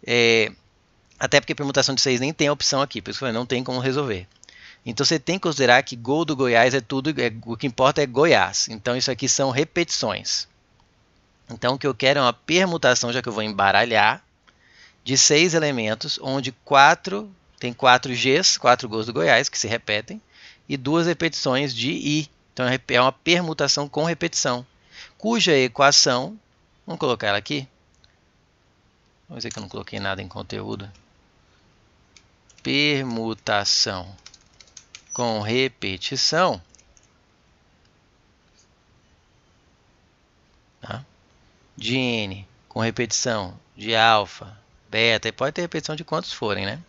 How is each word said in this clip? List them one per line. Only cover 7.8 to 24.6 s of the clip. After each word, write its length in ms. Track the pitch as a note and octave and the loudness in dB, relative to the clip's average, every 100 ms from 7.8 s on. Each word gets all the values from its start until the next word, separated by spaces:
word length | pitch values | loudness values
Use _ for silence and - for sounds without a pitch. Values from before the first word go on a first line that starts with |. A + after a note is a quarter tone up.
| C3 D3 | 2 2
é 60 | C#3+ | -2
Goiás. 640 | A#2+ E3 A#2+ F#2 G#2 - | 2 4 4 2 -2 -6
Então 280 | A2 A2 B2 | -6 -4 -2
isso 140 | B2+ | -2
aqui 180 | A#2+ C3 | -4 -2
são 220 | - C3+ | 0 0
repetições. 960 | B2+ D#3 - E3+ - A#2 G2+ - - - _ _ _ _ _ _ _ _ _ _ | 0 -2 -2 -4 -2 -4 -4 -4 -6 -6 _ _ _ _ _ _ _ _ _ _
Então 280 | A#2 A#2+ C3 | -4 -2 0
o 20 | |
que 80 | D3 | -2
eu 80 | |
quero 240 | A#2 C3 C#3+ | 0 2 4
é 60 | |
uma 100 | B2+ | 2
permutação, 800 | A#2 - E3 F#3+ E3 C3+ B2 A#2+ | 0 0 2 2 2 2 2 0
já 80 | B2 | -4
que 80 | B2 | -4
eu 40 | |
vou 100 | G#2+ | -4
embaralhar, 800 | G#2+ G2+ G2 G2 A#2+ A2 G#2 C#3 _ _ _ _ _ _ - _ | -4 2 4 4 4 4 4 2 _ _ _ _ _ _ -20 _
de 120 | - C3 | -2 2
seis 380 | - D3+ F3 | 4 4 4
elementos, 640 | E3 D3+ C3 A2 A2+ - - | 2 0 0 -2 -4 -4 -6
onde 280 | C3+ C3+ B2+ B2+ - | -4 -4 -6 -12 2
quatro, 680 | C#3 C#3+ F3 - G3 G#3+ F#3+ _ _ | 8 8 6 -2 -8 -10 -18 _ _
tem 120 | B2+ | -10
quatro 400 | A#2 C3 B2 C3+ | 2 6 6 4
Gs, 460 | A#2+ A#2+ C#3 G3 - | -2 2 2 2 2
quatro 320 | B2 B2 B2 | 4 4 2
gols 160 | A2 A2 | -6 -4
do 80 | |
Goiás, 340 | A#2+ D#3+ A#2+ C3+ | -2 2 2 2
que 120 | - | -4
se 80 | G#2+ | -4
repetem, 520 | A#2 - G#2+ - A3 _ _ - - _ | -4 -2 -4 -4 -16 _ _ -20 -20 _
e 80 | C#3 | -8
duas 300 | C3 E3 E3+ | -2 0 0
repetições 680 | E3 E3 - C#3+ B2+ C#3+ | 0 -4 -2 -2 0 -2
de 200 | A#2+ A#2+ | -4 -4
I. 400 | F3 - D3+ D3+ _ _ | -4 -2 -2 -4 _ _
Então 140 | - B2+ | -4 -2
é 60 | |
rep-, 200 | C3 - | -2 0
é 80 | A#2+ | 2
uma 120 | B2+ | 2
permutação 760 | C3 - F3 F3 D#3+ C#3 - C#3+ | 0 0 2 2 -2 -2 0 -2
com 160 | D3 | -2
repetição, 640 | D#3+ E3 E3+ - C#3+ B2 | -2 -2 -4 -2 -2 -4